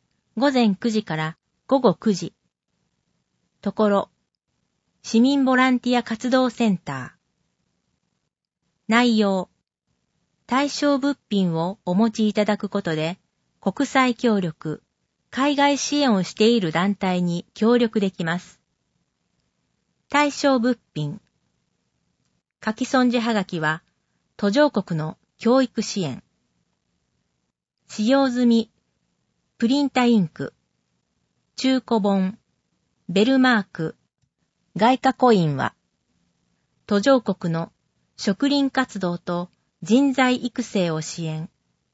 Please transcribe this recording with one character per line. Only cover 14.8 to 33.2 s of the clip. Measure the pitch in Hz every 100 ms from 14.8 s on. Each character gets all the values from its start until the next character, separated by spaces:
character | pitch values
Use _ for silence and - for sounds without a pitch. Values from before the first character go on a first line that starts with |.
| _ _ _ _ _
海 | 247 285
外 | 277 285 277
支 | - 294
援 | 277
を | 196
し | 175
て | - 214
い | 240
る | 170
団 | 160 196 196
体 | 190 180
に | 175 170 -
協 | - 220 240
力 | 226 220
で | 196
き | -
ま | 165 175
す。 | - _ _ _ _ _ _ _ _ _ _ _ _ _ _ _ _
対 | 285 294
象 | - 277 254
物 | 240 240 _
品。 | 151 147 - - _ _ _ _ _ _ _ _ _ _ _ _ _
書 | 220
き | -
損 | 254 254 247
じ | 240
は | 226
が | 214
き | 185 170
は、 | 156 160 - _ _ _ _ -
途 | 202
上 | 247 294
国 | 208 - 160
の | 156 - _ _
教 | 226 262
育 | 254 -
支 | - 202
援。 | 156 117 - _ _ _ _ _ _ _ _ _ _ _ _ _ _ _ -
使 | - 214
用 | 277 269
済 | 240 240
み、 | 226 226 _ _ _ _ _ _ _ _ -
プ | 233
リ | 285
ン | 277
タ | 254
イ | 240 226
ン | 165
ク、 | - - - _ _ _ _ _ _ _ _ _
中 | - 262 262
古 | - 226
本、 | 202 196 190 220 _ _ _ _ _ _ -
ベ | 180